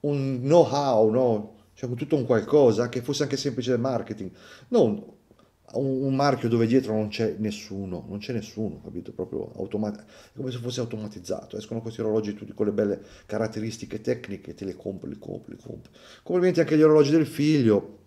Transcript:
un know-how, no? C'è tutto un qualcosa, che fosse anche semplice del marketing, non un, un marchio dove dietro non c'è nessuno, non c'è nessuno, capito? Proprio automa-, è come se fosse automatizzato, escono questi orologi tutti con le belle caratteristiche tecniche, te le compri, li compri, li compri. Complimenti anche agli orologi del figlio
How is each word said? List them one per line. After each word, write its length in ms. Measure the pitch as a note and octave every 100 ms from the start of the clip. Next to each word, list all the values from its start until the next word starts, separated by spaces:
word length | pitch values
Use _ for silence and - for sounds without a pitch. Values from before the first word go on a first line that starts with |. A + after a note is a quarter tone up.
un 400 | D3 C#3+ C3+ C3
know-how, 680 | C3 E3+ D#3 C#3+ C#3+ A#2 A2
no? 420 | A#2 B2+ A2 G#2 - _
C'è 160 | _ B2+
tutto 220 | B2 C#3+ D3+
un 80 | B2+
qualcosa, 600 | A#2 G#2 D3 C3 G#2+ B2
che 120 | B2+
fosse 220 | B2 C#3
anche 120 | C#3+ C3+
semplice 340 | C#3+ B2 B2
del 100 | A#2+
marketing, 500 | B2+ A#2+ - G#2+ F#2+ - - - -
non 440 | A#3+ B2+ G2+ - - _ _ _ _ _
un, 320 | - C3+ C3
un 100 | C3+
marchio 340 | C3+ C#3+ B2+ A#2+
dove 180 | A2+ A2+
dietro 240 | C3 B2
non 160 | A2 G#2+
c'è 260 | G#2 A2 E2+
nessuno, 680 | G#2+ G#2 - G2 G2 F2+ -
non 100 | G2+
c'è 140 | G2+
nessuno, 480 | A#2 - - G#2+ D#2
capito? 300 | - - F2+
Proprio 400 | - F#2 - - -
automa-, 360 | F#2+ G#2+ G#2+
è 120 | G#2 - - - -
come 160 | C3
se 60 | B2
fosse 200 | A#2 B2
automatizzato, 760 | A#2 A2 G#2+ G#2 F2+ F#2 - -
escono 240 | - A#2
questi 180 | A2+ A2
orologi 320 | G#2+ G#2+ G#2
tutti 180 | G2+ G#2
con 140 | - G#2+
le 60 |
belle 280 | G#2 G#2 G2 - - _
caratteristiche 760 | G#2+ A2 A2 A2 A2+ - G#2+
tecniche, 540 | A2+ B2 - G2 -
te 100 | -
le 120 | G2 F2
compri, 320 | - F#2+ -
li 100 | -
compri, 360 | - - - -
li 40 |
compri. 300 | - - - _ - -
Complimenti 380 | - F3+ F3+ E3
anche 140 | D#3
agli 80 | D#3
orologi 280 | D#3 D3+ C#3
del 160 | D#3+ D3+
figlio 720 | - D3 D#3 A#2 G2+ - -